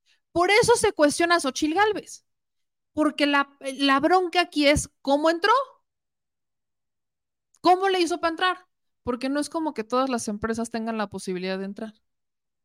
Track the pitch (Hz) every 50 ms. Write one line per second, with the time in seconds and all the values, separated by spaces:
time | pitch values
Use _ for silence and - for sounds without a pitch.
0 | _ _ _ _ _ _ - 330 349 370 403 440 466 - 466 453 - 403 - -
1 | 302 294 277 - 339 339 349 339 285 269 254 - 311 302 320 381 415 427 415 320
2 | - - - - _ _ _ _ _ _ _ _ _ _ _ _ _ _ _ 302
3 | 302 302 302 302 294 285 285 277 277 277 _ - 269 269 269 262 277 277 269 277
4 | 285 320 359 370 370 339 339 359 349 349 - 294 294 277 302 294 - - _ _
5 | - 262 277 294 302 320 339 339 339 403 466 539 539 - - _ _ _ _ _
6 | _ _ _ _ _ _ _ _ _ _ _ _ _ _ _ _ _ _ _ _
7 | _ _ _ _ _ _ _ _ _ _ _ _ - 330 370 370 392 392 381 370
8 | 339 311 349 339 339 330 330 320 370 370 349 349 - _ _ _ _ _ _ _
9 | - - 247 233 247 262 277 294 285 294 - 330 320 302 - - 214 220 247 254
10 | 269 269 247 233 - 226 208 214 - 226 226 233 233 - - 233 220 226 226 220
11 | 208 196 - 190 - 196 185 180 185 190 190 190 196 196 208 - 220 214 - _
12 | _ _ _ _ _ _ _ _ _ _ _ _ _